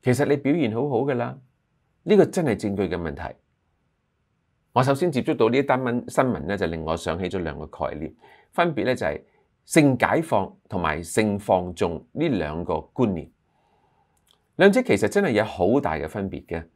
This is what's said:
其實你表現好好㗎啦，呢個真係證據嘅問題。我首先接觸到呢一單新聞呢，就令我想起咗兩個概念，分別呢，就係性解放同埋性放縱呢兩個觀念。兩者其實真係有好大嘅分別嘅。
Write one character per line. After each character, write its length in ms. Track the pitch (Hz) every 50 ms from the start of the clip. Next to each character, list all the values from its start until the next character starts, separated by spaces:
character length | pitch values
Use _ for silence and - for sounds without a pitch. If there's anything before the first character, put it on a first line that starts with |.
其 120 | _ 131 123
實 120 | 127 147
你 100 | - 143
表 180 | 139 - 135 147
現 200 | 175 147 110 107
好 160 | 113 135 147
好 80 | 135
㗎 160 | 113 127 143 135
啦， 240 | 120 120 123 131 - _ _ _ _ _ _ _ _ _ _ _ _ _
呢 140 | 165 208
個 80 | 196 180
真 180 | - - 190 170
係 60 | 143 107
證 180 | 98 - 104 98
據 180 | 95 98 87 82
嘅 80 | 90
問 140 | 85 80 71
題。 180 | - - - - _ _ _ _ _ _ _ _ _ _ _ _ _ _ _ _ _ _ _ _ _ _ _ _ _ _ _ _
我 100 | 120 127
首 100 | 135 139
先 160 | 135 180 180
接 120 | 135 123
觸 120 | 113 - 156
到 140 | - 117
呢 100 | 113 120
一 60 | 135 143
單 160 | 143 135 127 131 123 117 123 - -
新 140 | - - 131
聞 140 | 127 110 76
呢， 180 | 67 80 101
就 80 | 95 95
令 160 | 82 85 80 78
我 140 | 78 82
想 200 | 82 - 87 80
起 120 | 87 92 90
咗 100 | 92 95
兩 180 | 87 80 73
個 80 | 73 76
概 280 | - - - 76 65 -
念， 180 | 76 80 - - _ _ - - _ _ _
分 240 | _ - 175 175 151
別 80 | - -
呢， 100 | 123 127
就 120 | 123 107
係 160 | 78 71 - - _ _ _ _ _ _ _ _
性 340 | - - 170 147 143 131
解 240 | 123 - - 104 151
放 320 | 160 - - 104 95 - - _ _
同 140 | _ - 95
埋 200 | 85 78 76 78
性 380 | 87 82 - - 110 107 101 101
放 340 | 101 - 104 92 90 90 87
縱 280 | - 101 85 85 78 - _
呢 160 | _ 123 156
兩 380 | 170 131 98 80 73 76 82 87
個 80 | 80 85 80 78 _ _
觀 200 | - 127 110 92
念。 180 | 82 69 - _ _ _ _ _ _ _ _ _ _ _ _ _ _ _ _ _ _ _ _ _ _ _ _ _
兩 120 | - 175 202
者 120 | 196 247
其 160 | 254 - -
實 100 | 95 107
真 160 | 104 - 202 202
係 80 | 170
有 120 | 117 104 95
好 340 | 90 - 92 90 92 120 139
大 140 | - 90 78
嘅 120 | 78 71
分 240 | 80 - 107 98 95
別 160 | - - -
嘅。 180 | _ 85 82 82 _ _